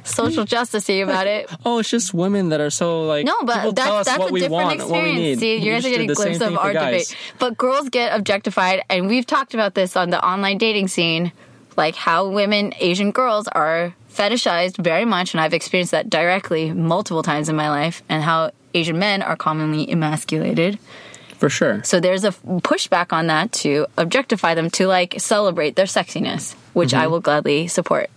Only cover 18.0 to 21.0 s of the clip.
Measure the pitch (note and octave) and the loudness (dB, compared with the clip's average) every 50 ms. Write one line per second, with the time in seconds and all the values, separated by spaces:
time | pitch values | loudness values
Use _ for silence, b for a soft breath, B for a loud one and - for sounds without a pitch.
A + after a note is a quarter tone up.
18 | - - D#3+ D#3 D3 E3 E3 D#3+ D#3+ - - _ _ _ - F3 D#3+ E3+ D#3+ E3+ | -6 -4 -4 -2 0 2 2 2 0 -2 -4 _ _ _ -2 0 0 0 0 0
19 | G3 G#3+ G3 G3 - - D#3+ - - D#3+ D#3 D#3 D#3 D#3 D3+ D3+ D3+ - - E3+ | 0 0 0 0 -2 -4 -4 -2 -2 -2 -2 0 0 0 0 -2 -2 0 0 0
20 | D#3 D3+ D#3 D3+ - - D#3+ D#3 - - D3+ D#3+ E3 F#3+ G3+ - B B B B | 0 0 -2 -2 -2 -2 -2 -2 0 0 0 2 0 0 0 -4 B B B B